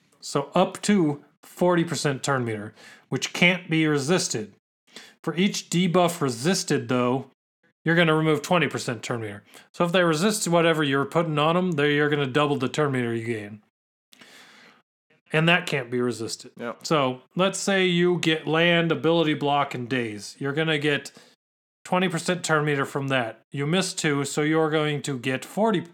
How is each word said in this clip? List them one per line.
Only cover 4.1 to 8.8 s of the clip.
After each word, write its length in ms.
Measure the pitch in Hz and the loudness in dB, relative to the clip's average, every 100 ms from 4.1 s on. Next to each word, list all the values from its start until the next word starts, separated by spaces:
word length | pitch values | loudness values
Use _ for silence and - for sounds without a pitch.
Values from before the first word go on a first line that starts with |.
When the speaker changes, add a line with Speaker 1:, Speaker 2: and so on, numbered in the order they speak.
| 180 - 120 107 _ _ _ _ - - _ | 0 0 -6 -8 _ _ _ _ -20 -20 _
Speaker 1:
For 100 | - 156 | -6 0
each 340 | 202 - - | 0 -2 -2
debuff 500 | 170 185 180 170 170 | 0 2 2 2 0
resisted, 680 | 139 113 143 190 - 143 120 | -2 -2 -2 -2 0 -2 0
though, 420 | 127 123 135 - _ _ _ _ _ | 0 0 -2 -6 _ _ _ _ _
you're 120 | 160 170 | 0 2
gonna 180 | 165 | 4
remove 280 | 156 156 147 | 4 2 0
twenty 260 | - 180 139 | 0 0 0
percent 340 | 113 | -2